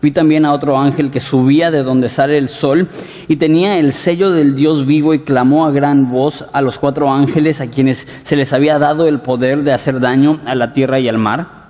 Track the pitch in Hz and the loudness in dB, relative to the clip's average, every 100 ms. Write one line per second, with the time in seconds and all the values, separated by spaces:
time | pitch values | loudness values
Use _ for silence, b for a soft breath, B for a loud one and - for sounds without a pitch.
0 | 151 143 156 156 151 143 143 135 143 135 | 0 2 2 2 2 0 0 0 0 0
1 | 143 131 - 135 127 143 165 156 131 131 | -2 -4 -2 0 2 2 2 0 0 0
2 | 120 - 139 147 131 - 127 147 180 B | 0 0 0 0 -2 -4 0 0 -2 B
3 | B B B 156 160 160 190 196 147 139 | B B B -2 2 2 2 0 0 0
4 | - 170 196 175 143 135 151 156 135 151 | -4 0 0 2 2 2 0 0 2 2
5 | 151 156 147 135 127 147 160 143 143 143 | 2 0 0 2 2 2 2 0 2 2
6 | 131 123 139 - - 143 135 - 143 139 | 2 0 -2 -4 -8 -2 -2 -2 -4 -2
7 | 143 135 143 156 151 147 131 123 135 127 | -2 0 0 2 0 -2 -6 0 0 0
8 | - B - 147 139 135 147 151 147 151 | -8 B -4 -2 0 0 2 2 0 2
9 | 165 147 127 123 127 139 143 131 - 131 | 0 0 -2 -2 0 0 0 -2 -2 -2
10 | 123 131 147 151 131 131 120 127 131 131 | 0 2 2 2 -4 -4 -2 0 0 0
11 | 123 110 107 120 175 - - | 0 0 -2 -2 -6 -14 -20